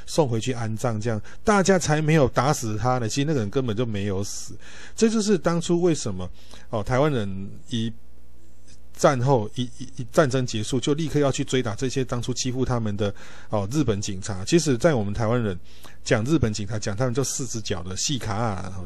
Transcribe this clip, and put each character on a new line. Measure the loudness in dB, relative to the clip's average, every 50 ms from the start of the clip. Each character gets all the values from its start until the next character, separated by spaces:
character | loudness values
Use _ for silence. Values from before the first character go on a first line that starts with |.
| -8
送 | -2 2 2 2
回 | 2 2 0
去 | 0 -2 -2
安 | -2 -4 -4 -2 -2
葬， | -2 -2 -2 -2
这 | -2 -2
样 | -2 -2 -4 -6 -8 -2 2
大 | 4 4 6
家 | 6 6 4 4
才 | 4 2 2 2
没 | 4 4 6
有 | 6 6 6
打 | 4 4 4 4 2
死 | 2 0 -2 -2 0
他 | 2 2 2 2
呢。 | 0 0
其 | 0 0
实 | 0 0
那 | 0
个 | 0
人 | 0 0
根 | 0 0 0
本 | 0 0
就 | 0 0
没 | 0 0 -2 0
有 | 0 0 0 -2
死。 | -4 -6 -6 -8 -8 -8 -10 -10 -10 -10 -10 -10 -8 0
这 | 2 2 4
就 | 4 2
是 | 2 2 2 2
当 | 2 2 0 2
初 | 2 2 2 4
为 | 4 4 2
什 | 2 0 -4 -4
么， | -4 -6 -6 -8 -8 -10 -10 -10 -8 -6 -4
哦， | -4 -2
台 | 0 2 2 4
湾 | 4 4
人 | 2 0 0 -2 -4 -4 -6 -8 -8 -10 -8 -6
一 | -4 -2 -2 -2 -4 -6 -8 -8 -8 -8 -8 -8 -8 -8 -8 -8 -8 -8 -8 -8 -8 -8 -8 -8 0
战 | 4 4 4 6 4
后， | 4 4 4 4 2 0 -2
一， | -4 -4 -4 -4 -6
一， | -8 -8 -6 -6
一 | -8 2 4
战 | 4 4 6
争 | 4 2 0
结 | 0 -2 -2 -2
束， | 0 0 0
就 | 2 2 0
立 | 0 0 0
刻 | 2 2
要 | 2 2
去 | 2 0 -2
追 | 0 0 0
打 | 0 0 -2
这 | -2 -2 -2
些 | 0 -2 -2
当 | -2 -2 -4
初 | -2 -4 -4
欺 | -2 -2 -2
负 | -2 0 0
他 | 0 0 0
们 | 0 0 0
的， | 0 0 0 0 -4 -6 -8 -8 -8 -6 -2
哦， | -2 -2 0 0
日 | 0 2 2
本 | 2 0 0
警 | -2 -4 -6 -6
察。 | -4 -4 -4 -4 0
其 | 2 2 4
实 | 4 4 2 4
在 | 4 4 4
我 | 2 0
们 | 0 -2
台 | 0 0 0
湾 | 2 2
人 | 0 0 -2 -4 -6 -8 -8 -8 -8 -8 -8 -8 0
讲 | 0 2 2 2
日 | 2 2 2
本 | 2 2 0
警 | -2 -4
察， | -4 -4 -4
讲 | -4 -4 -2
他 | 0 0
们 | 0 0
就 | 0
四 | -2 -2 -2 -4 -4
只 | -4 -6 -6
脚 | -4 -4 -4 -4 -4
的 | -6 -6 -4
细 | -2 -2 -2 -2
卡 | -2 -4 -2
啊， | -2 -2 -2 -2 -4 -6 -6 -8 -8 -6